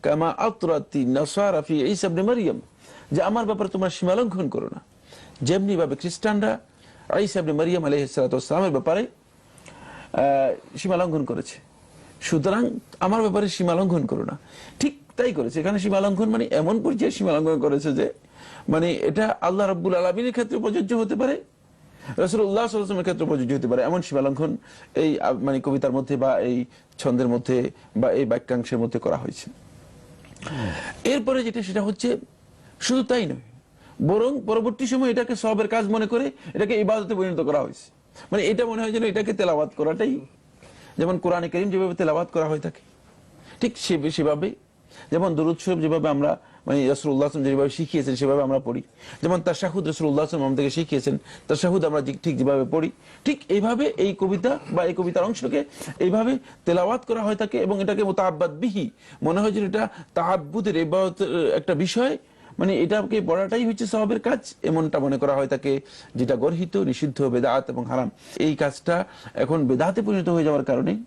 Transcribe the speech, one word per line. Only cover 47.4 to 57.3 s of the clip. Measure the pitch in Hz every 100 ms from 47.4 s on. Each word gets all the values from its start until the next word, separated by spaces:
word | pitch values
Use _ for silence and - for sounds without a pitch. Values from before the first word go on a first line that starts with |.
| 139
যেভাবে | 135 139 -
শিখিয়েছেন | 160 165 135 127
সেভাবে | 139 139 135
আমরা | 135 127
পড়ি, | 123 - - - -
যেমন | 160 175 170
তাশাহুদ | 165 190 185 156
রাসূলুল্লাহ | 151 160 143 151
সাল্লাল্লাহু |
আলাইহি |
ওয়াসাল্লাম | 165 135
আমাদেরকে | 135 143 147
শিখিয়েছেন, | 160 139 143 139 - - -
তাশাহুদ | 151 180 185 160
আমরা | 151 135
যে-, | 135
ঠিক | 170 127
যেভাবে | 131 139 127
পড়ি, | 160 160 - - - -
ঠিক | 285 - 202
এইভাবে | 214 233 285 - 196
এই | 190
কবিতা | 190 196 226 285 - 170
বা | 175
এই | 185
কবিতার | 175 180 190
অংশকে | 233 247 285 294 - - - 180
এইভাবে | 208 226 262 - - -
তেলাওয়াত | 175 180 247 -
করা | 226
হয়ে | 208